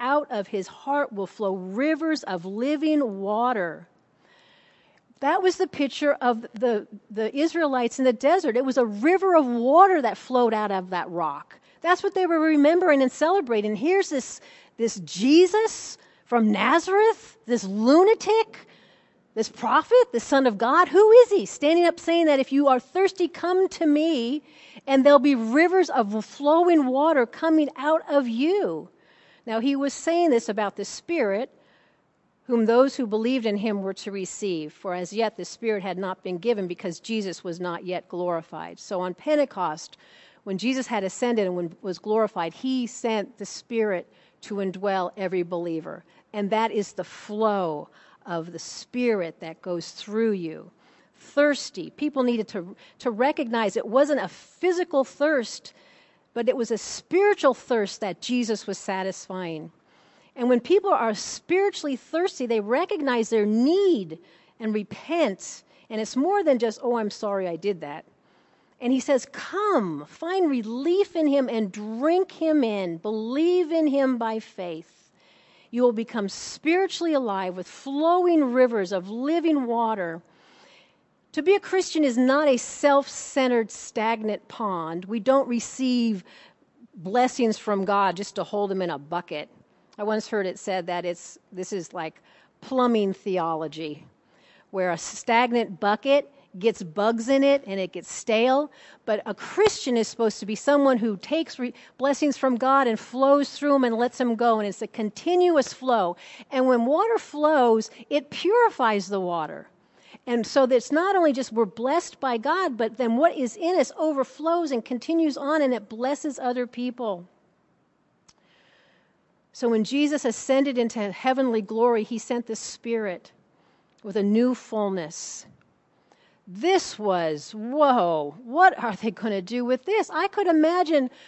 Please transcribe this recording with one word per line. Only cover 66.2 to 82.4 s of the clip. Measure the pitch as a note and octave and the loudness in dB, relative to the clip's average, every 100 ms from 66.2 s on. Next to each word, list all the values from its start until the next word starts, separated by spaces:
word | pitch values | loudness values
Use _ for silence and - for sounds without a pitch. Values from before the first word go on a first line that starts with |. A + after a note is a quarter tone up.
| D4+ G4+ | 0 2
than | D#4+ B3+ | 2 2
just, | A3+ G#3+ | 0 -4
"Oh, | B3 A#3+ | -2 -2
I'm | G#3+ | -4
sorry | - G#3+ G3 F#3 | -6 -6 -4 -4
I | E3 | -4
did | G3 F3+ | -6 -6
that." | D3 D#3 - _ _ _ _ _ _ _ | -8 -14 -18 _ _ _ _ _ _ _
And | B3 | -2
he | C4 | -2
says, | - C4 - | 2 0 -2
"Come, | - - F#4 G#4 E4+ F#3+ D3 D3 | -12 -8 -4 0 0 0 -6 -10
find | - E4 F#4+ E4+ | -12 -4 0 0
relief | C4 G#3+ A#3+ C#4+ F#4 G4+ E4+ | 0 -4 -4 0 0 0 0
in | D4+ | 0
him | C#4 C4 | 0 0
and | A3+ G#3 | -2 -4
drink | G#3 G#3 A3+ D4 F4+ F#4+ | -6 -10 -4 0 2 0
him | - D#4+ D4+ | -2 0 2
in. | A#3 G#3 F#3 E3 | 2 -2 -4 -6
Believe | G#3 A3 A3 C4+ E4 F4+ D#4+ | -6 -6 -4 0 2 2 0
in | E4 D#4 | 0 2
him | C#4 C4+ B3 | 2 0 0
by | A3+ A3 | -4 -6
faith. | - - F3+ D#3+ - _ _ _ _ _ _ _ _ | -8 -12 -10 -10 -14 _ _ _ _ _ _ _ _
You | A#3 | 2
will | B3 | 2
become | A3 A3 A#3 G3+ | 2 -4 -4 -6
spiritually | - - - D4+ F4 F#4+ - E4+ | -8 -14 -6 0 0 0 -2 -2
alive | D4 A#3+ G3 F#3 F#3 | 0 -2 -4 -6 -8
with | F3+ | -12
flowing | - - C#4 D#4+ F4+ F4 E4 C4+ | -14 -8 0 2 4 4 4 4
rivers | A#3+ B3+ A3+ F3+ | 4 4 2 -2
of | F#3+ F#3 | -4 -6
living | A3+ C4+ E4+ D#4+ D4 A#3+ | -6 -2 0 2 0 0
water." | A#3 A#3 G#3+ E3+ E3 - _ _ _ _ _ _ _ _ _ _ | -2 -2 -2 -6 -8 -14 _ _ _ _ _ _ _ _ _ _
To | - | -2
be | D4+ G4+ | 2 2
a | |
Christian | - F#4 F4+ D#4+ | 2 -2 -2 0
is | D4 A#3 | 2 2
not | B3+ C#4 | 2 4